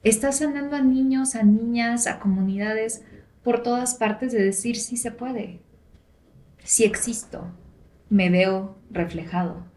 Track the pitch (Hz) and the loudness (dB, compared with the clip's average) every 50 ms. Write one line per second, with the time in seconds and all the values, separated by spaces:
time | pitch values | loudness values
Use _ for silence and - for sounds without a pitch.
0 | - 220 214 - - 277 262 277 302 294 285 285 277 285 294 285 262 262 262 262 | 4 2 2 2 0 -2 0 0 -2 -2 -2 -2 -4 -4 -2 2 4 4 4 4
1 | 262 262 262 262 262 254 - 226 214 208 208 220 233 233 233 233 233 233 240 240 | 2 2 2 2 0 -2 0 4 6 6 6 6 2 0 0 0 0 0 0 0
2 | - - - - - 202 190 185 190 190 190 202 208 214 214 220 220 226 - - | -2 -2 -4 -2 0 0 2 2 0 0 0 -2 -2 -2 -2 -2 -2 -4 -6 -10
3 | - - - - - _ _ _ _ 247 233 233 - 240 240 247 254 247 - - | -12 -20 -20 -20 -20 _ _ _ _ 0 0 0 0 -2 -2 0 -2 -4 -2 -2
4 | 226 208 214 - 262 247 233 214 196 196 190 - - 240 233 226 - - 254 240 | 0 -2 0 -2 -4 -2 0 2 2 2 0 0 -4 -4 -4 -4 -6 -6 -6 -6
5 | - 233 226 - 247 262 254 220 190 180 175 - _ _ - _ _ _ - - | -6 -8 -8 -8 -8 -8 -6 -8 -8 -10 -14 -18 _ _ -20 _ _ _ -20 -20
6 | _ _ _ _ _ _ _ - - _ - _ - - - - 226 208 214 - | _ _ _ _ _ _ _ -20 -20 _ -20 _ -4 -4 2 2 2 2 2 -2
7 | - 240 220 - - - - - 175 175 - - - - - - - - _ _ | -6 -6 -6 -8 -10 -12 -14 -14 -14 -14 -16 -18 -20 -20 -20 -20 -20 -20 _ _
8 | _ - 208 196 185 180 175 180 190 190 190 190 190 196 - - - - - 175 | _ 2 2 4 4 4 4 4 4 2 2 -2 -4 -8 -14 -18 -20 -10 -4 -4
9 | 170 170 165 165 160 - 180 180 180 165 - - - - _ | -4 -4 -6 -10 -10 -6 -4 -4 -4 -4 -6 -10 -16 -18 _